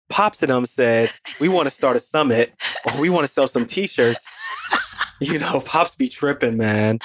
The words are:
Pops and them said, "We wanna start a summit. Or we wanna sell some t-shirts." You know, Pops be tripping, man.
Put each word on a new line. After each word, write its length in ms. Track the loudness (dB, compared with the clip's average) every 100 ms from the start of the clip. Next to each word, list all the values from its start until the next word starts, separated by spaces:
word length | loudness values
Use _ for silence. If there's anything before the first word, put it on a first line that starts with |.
| -6
Pops 320 | 0 0 0
and 100 | 0
them 140 | 0 0
said, 460 | 0 2 4 2 -2 -14 -2
"We 80 | 2
wanna 200 | 2 0
start 260 | 0 2 2
a 40 |
summit. 520 | 0 0 2 2 0 -2 -10 -6 -4
Or 140 | 0
we 100 | 2
wanna 180 | 2 2
sell 200 | 0 0
some 180 | 0 -2
t-shirts." 720 | -4 -2 2 2 2 -6 -12 -10 -8 -4 -4 -4 -8 -8 -4
You 160 | -2 -2
know, 220 | -2 -2
Pops 340 | 0 0 0 0
be 140 | -4
tripping, 480 | -2 -2 0 0 0
man. 420 | 2 2 2 0